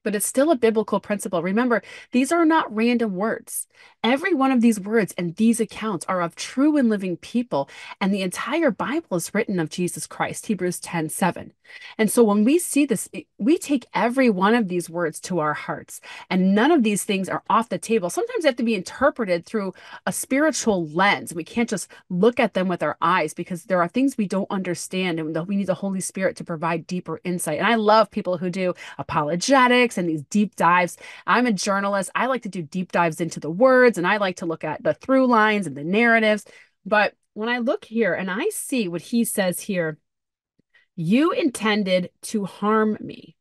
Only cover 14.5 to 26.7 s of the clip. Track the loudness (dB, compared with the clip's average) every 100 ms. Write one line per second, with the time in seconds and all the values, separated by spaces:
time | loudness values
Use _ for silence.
14.5 | 2 2 -2 -4 -4 -4 -6 -4 -2 -2
15.5 | -4 -8 -10 -12 -20 -18 -20 -2 2 4
16.5 | 4 6 4 4 0 -2 -2 -2 -6 0
17.5 | 0 0 -6 -2 -2 0 -4 -4 0 0
18.5 | 0 -2 -2 -4 0 0 0 -2 -2 -2
19.5 | -6 -6 -10 -20 -8 -8 -6 -2 2 2
20.5 | 0 0 0 -2 0 2 2 -4 -10 -6
21.5 | -4 -2 -4 -8 -18 _ 2 2 4 0
22.5 | 0 -2 -2 -4 0 0 2 -2 -6 -10
23.5 | -10 -2 0 0 2 0 0 -2 -2 -2
24.5 | -4 -4 -6 -6 -4 -2 -2 -4 -6 -2
25.5 | -2 -2 -2 -2 -4 -6 -2 -4 -4 -10
26.5 | -6 -2